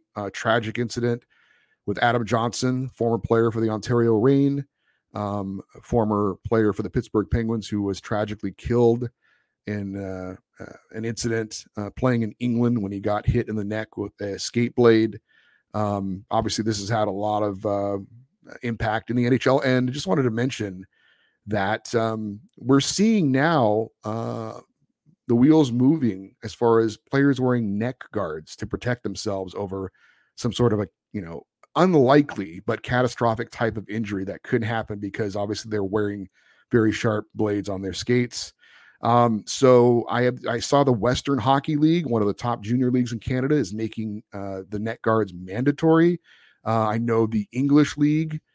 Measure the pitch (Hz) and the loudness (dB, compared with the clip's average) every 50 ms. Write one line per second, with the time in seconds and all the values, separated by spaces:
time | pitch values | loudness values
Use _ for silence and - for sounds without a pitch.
0 | - _ _ 107 104 98 - - - 117 110 120 110 110 107 117 117 107 - 123 | -8 _ _ -10 -8 -8 -8 -4 0 0 2 2 0 -2 -4 -6 -6 -6 -4 -4
1 | 117 120 120 120 - _ _ _ _ _ _ _ _ _ _ _ _ - 101 - | -2 -2 -2 -4 -8 _ _ _ _ _ _ _ _ _ _ _ _ -6 -2 0
2 | 120 120 117 120 117 92 120 113 113 120 - - 127 127 127 127 131 127 - - | 2 2 2 2 0 0 0 0 0 -2 -2 -2 -2 -2 0 -2 -4 -6 -4 -2
3 | 117 117 117 107 - - 117 113 117 113 107 113 113 110 107 104 - - 120 117 | 0 0 0 -2 0 2 2 4 4 2 2 0 -2 -2 -2 -4 -4 0 0 2
4 | 117 117 113 104 110 135 139 139 139 139 139 139 139 - _ _ _ _ _ _ | 4 4 4 4 4 4 4 4 4 2 0 -2 -6 -10 _ _ _ _ _ _
5 | _ _ - 107 104 101 101 104 98 98 95 98 - - _ - - - - 120 | _ _ -10 -8 -6 -4 -4 -4 -6 -6 -8 -10 -12 -16 _ -20 -8 -2 0 0
6 | 110 107 107 104 104 101 90 - _ - 117 113 110 104 95 - 104 90 - 127 | 2 2 2 2 0 0 -2 -4 _ -2 0 2 2 2 0 0 -4 -4 -4 -6
7 | 117 - - 110 98 - - 120 113 113 117 113 101 - 107 104 101 98 95 - | -6 -2 -2 -2 0 0 -2 -2 0 -2 -4 -4 -4 -6 -4 -4 -2 -4 -4 -6
8 | - - 113 104 107 104 107 - - 98 95 - - - 117 120 120 117 117 120 | -6 -6 -4 -2 -2 -4 -4 -6 -8 -8 -10 -8 -6 -2 2 4 6 4 4 2
9 | 120 120 - _ _ _ _ _ _ _ _ _ _ - 107 104 101 98 98 98 | -2 -8 -12 _ _ _ _ _ _ _ _ _ _ -8 -6 -6 -6 -8 -8 -8
10 | 98 95 95 92 92 92 92 - _ _ _ _ 92 - - - _ _ - 113 | -8 -8 -8 -10 -10 -12 -12 -16 _ _ _ _ -18 -18 -18 -20 _ _ -12 -8
11 | 110 117 113 - - 120 113 110 110 107 - - - _ _ 110 104 101 - - | -8 -6 -6 -4 -4 -4 -2 -2 -4 -6 -10 -16 -18 _ _ -10 -10 -8 -6 -2
12 | - 127 123 117 113 104 - _ 120 123 117 117 120 120 120 117 98 98 101 98 | 0 0 2 0 -2 -4 -6 _ -4 -2 0 0 2 2 0 0 -2 -4 -6 -4
13 | 101 107 104 104 - - - 120 110 - 107 107 101 101 107 110 110 - _ - | -2 -2 -2 0 0 0 0 0 -2 -2 -4 -6 -4 -4 -6 -6 -6 -8 _ -8
14 | 101 101 - _ 101 101 98 - - - - 120 120 120 - - 120 117 113 110 | -8 -8 -8 _ -8 -8 -8 -8 -8 -4 -2 -2 -2 0 2 6 6 8 8 8
15 | 113 110 104 107 - _ _ _ _ _ _ _ _ _ - 104 107 104 101 101 | 6 2 -2 -8 -16 _ _ _ _ _ _ _ _ _ -4 -4 -2 -2 -2 -2
16 | 98 98 92 95 110 _ - 113 110 107 - - 107 110 110 101 98 98 117 110 | -4 -4 -6 -8 -8 _ -2 0 0 0 -2 -2 -2 -2 -2 -2 -2 -2 0 0
17 | 107 104 95 101 104 107 104 104 107 104 98 95 107 107 101 101 101 101 101 101 | 0 -2 -2 -4 -2 -2 0 0 -2 -2 -4 -4 -4 -2 -2 -2 -2 -2 -4 -6
18 | 98 - 110 117 127 _ _ _ _ - - - - 120 117 107 - 110 107 113 | -8 -10 -18 -20 -20 _ _ _ _ -20 -20 -10 -8 -6 -6 -4 -2 -2 -2 -2
19 | - - 117 123 123 120 131 123 - 131 131 139 - 135 127 127 127 127 131 147 | -4 -2 -2 0 2 2 2 2 4 2 2 2 2 2 2 2 0 -2 -4 -6
20 | - 190 185 156 131 120 110 117 120 135 - - 107 101 92 92 92 - _ _ | -4 -2 0 0 0 0 0 0 -2 -4 -4 -4 -6 -8 -8 -10 -14 -18 _ _
21 | _ _ _ _ _ _ _ _ _ 104 104 101 98 98 110 110 - - - 117 | _ _ _ _ _ _ _ _ _ -6 -2 -2 0 0 -2 -4 -4 -2 -2 0
22 | 113 113 110 110 110 104 101 104 - _ _ - - 120 135 139 139 - - - | 0 0 -2 -4 -6 -8 -10 -10 -14 _ _ -10 0 4 4 4 4 2 0 2
23 | 202 226 226 208 170 139 131 131 143 165 170 147 120 107 104 110 113 113 - _ | 2 4 4 4 2 2 2 2 2 2 4 4 4 4 4 2 0 -2 -8 _
24 | _ 107 110 113 117 120 117 113 113 110 107 - - _ _ _ _ _ _ _ | _ -8 -6 -6 -6 -6 -6 -8 -8 -10 -12 -14 -18 _ _ _ _ _ _ _
25 | _ _ _ _ _ - 117 120 123 151 156 160 151 123 117 123 123 135 160 160 | _ _ _ _ _ 0 4 4 6 6 6 6 4 4 2 2 4 4 4 4
26 | 131 113 95 95 98 95 - _ - 104 - - 120 117 113 113 113 113 107 - | 2 -2 -2 -4 -10 -16 -20 _ -14 -14 -6 0 2 4 4 4 4 2 -2 -6
27 | _ _ - 139 139 143 135 123 127 127 123 120 113 101 98 104 113 123 131 - | _ _ 0 2 4 4 2 2 2 0 2 0 0 -2 -2 -4 -4 -6 -6 -10
28 | - - - 107 95 82 78 80 78 - - - 110 - - 95 - 120 123 - | -16 -8 -6 -6 -4 -4 -6 -10 -12 -14 -12 -12 -8 -8 -8 -6 -2 -4 -4 -4
29 | - 107 95 - - 107 101 95 95 90 - 98 101 92 95 98 95 95 - _ | -4 -8 -8 -6 -6 -6 -4 -4 -6 -8 -8 -8 -8 -6 -6 -8 -8 -8 -10 _
30 | _ _ _ _ _ _ _ - - 120 104 - 123 120 110 104 101 - - _ | _ _ _ _ _ _ _ -6 -6 -6 0 2 2 2 2 0 -2 -6 -8 _
31 | _ _ - 107 90 82 85 76 - _ _ _ - _ _ 147 175 190 175 147 | _ _ -10 -10 -10 -10 -12 -14 -14 _ _ _ -20 _ _ 2 2 4 6 6
32 | 127 123 139 147 147 147 - - 95 80 82 95 - - 113 107 - - 127 123 | 6 8 6 6 6 4 -2 -8 -8 -8 -10 -10 -6 -6 -6 -6 -4 -2 0 0
33 | 127 120 - - 120 117 113 107 117 - - - 123 113 101 107 98 - 104 113 | 0 0 -2 0 0 0 0 -2 -6 -10 -6 -4 -4 -4 -4 -6 -10 -8 -8 -8
34 | 110 101 104 95 95 98 90 - - - 127 120 113 110 117 113 107 - 107 101 | -6 -6 -6 -6 -6 -8 -10 -12 -6 -2 -2 -2 0 -2 -4 -4 -6 -6 -10 -10
35 | 101 98 - - 110 101 95 104 101 104 107 - - 110 107 107 98 95 95 110 | -10 -10 -6 -6 -6 -4 -4 -4 -4 -4 -6 -8 -6 -6 -4 -4 -2 -2 -2 -2
36 | 104 101 101 101 95 - _ _ _ _ _ _ _ _ - 120 110 110 104 - | -2 -2 -4 -8 -10 -14 _ _ _ _ _ _ _ _ 2 4 4 4 2 0
37 | - 117 107 104 104 - _ 104 110 104 104 104 95 101 98 92 98 95 87 - | 0 -2 -2 -2 -4 -8 _ -4 -2 -2 0 -2 -4 -6 -6 -6 -6 -6 -8 -8
38 | - - 123 123 123 120 - - - - - _ _ _ _ - - - _ _ | -2 0 0 0 0 -2 -6 -10 -12 -12 -14 _ _ _ _ -20 -20 -20 _ _
39 | - - 120 120 120 117 113 104 - - - - 131 127 127 123 120 123 120 120 | 0 2 4 4 4 4 2 -2 -4 -8 -2 4 6 8 8 8 8 6 4 2
40 | - - 107 120 123 123 127 123 - 110 117 117 - - - 143 143 135 127 104 | 0 0 -2 0 0 0 -2 -2 -6 -6 -6 -4 -2 0 2 4 4 4 2 2
41 | 95 120 127 - - - 139 127 117 135 135 139 - - 156 147 151 156 165 175 | 2 0 0 0 -2 -2 -2 0 2 2 2 2 2 0 0 2 2 2 2 2
42 | 165 127 117 113 104 101 95 - - 120 117 117 104 107 120 123 127 123 123 127 | 0 0 0 0 0 0 -2 -2 -4 -6 -6 -6 -4 -2 0 0 2 2 2 0
43 | 123 117 123 107 - - 127 127 127 139 151 147 - 90 101 110 113 107 - 113 | 0 -2 -4 -8 -6 -4 -4 -4 -2 0 0 0 -2 -4 -4 -6 -8 -6 -6 -8
44 | 110 107 104 107 - _ - 101 98 98 98 95 95 90 104 101 107 113 113 - | -8 -8 -8 -10 -12 _ -14 -12 -10 -8 -8 -10 -10 -10 -8 -8 -6 -6 -8 -4
45 | - 113 110 110 107 95 85 87 92 92 95 113 135 143 143 - 165 160 160 165 | 0 2 2 2 0 -2 -6 -12 -12 -8 -6 -2 0 0 0 2 2 4 6 6
46 | 165 175 175 165 - _ - _ _ _ _ _ _ 110 113 113 110 107 107 113 | 6 4 2 0 -6 _ -20 _ _ _ _ _ _ -2 0 2 2 0 0 -2
47 | 117 120 113 113 113 110 113 107 101 - - 123 139 139 143 151 147 - - 147 | 0 0 2 2 2 2 0 -2 -4 -4 -4 -2 0 4 4 4 4 4 2 0
48 | 147 151 151 156 160 156 156 156 - _ _ | 0 2 2 0 -2 -4 -6 -10 -12 _ _